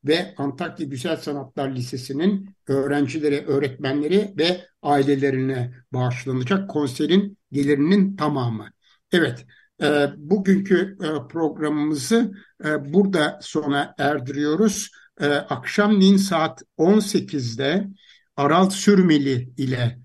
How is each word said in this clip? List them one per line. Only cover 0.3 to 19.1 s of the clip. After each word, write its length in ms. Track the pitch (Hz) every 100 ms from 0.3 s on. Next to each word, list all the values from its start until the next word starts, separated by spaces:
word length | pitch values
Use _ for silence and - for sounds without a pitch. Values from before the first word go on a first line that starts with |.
| -
Antakya 500 | 139 131 170 - 147
Güzel 300 | 135 175 156
Sanatlar 540 | - 143 131 - 139
Lisesi'nin 840 | 127 123 131 - 139 180 202 - _ -
öğrencileri, 760 | 139 139 143 139 160 147 143 -
öğretmenleri 880 | 139 143 - 143 147 147 190 208 143
ve 220 | 165 180 - _
ailelerine 920 | 151 143 135 135 139 131 131 131 123 - _
bağışlanacak 800 | 127 127 123 135 131 123 190 -
konserin 680 | 151 143 127 151 185 202 - _
gelirinin 640 | 139 143 143 151 202 190 196
tamamı. 520 | 151 143 120 110 110 _ _ _ _
Evet, 340 | 180 147 120 - _ _ _
e, 240 | 151 147 143 147
bugünkü, 800 | 147 202 190 190 - 180 190 -
e, 260 | 160 151 123
programımızı, 1040 | 165 160 156 151 151 151 151 127 233 214 - _ _
e, 280 | 151 151 139
burada 460 | 175 196 185 151 -
sona 520 | - 170 147 143 147 -
erdiriyoruz. 920 | 143 147 123 139 147 160 220 196 - _ _ _
E, 60 | 147
akşamleyin 880 | 143 - 131 - - 208 208 190 196
saat 460 | 196 170 160 - - -
on 220 | 165 214
sekizde 920 | 208 180 - 147 120 113 135 180 202 - _ _ _ -
Aral 340 | 143 170 190
Sürmeli 800 | - - 196 180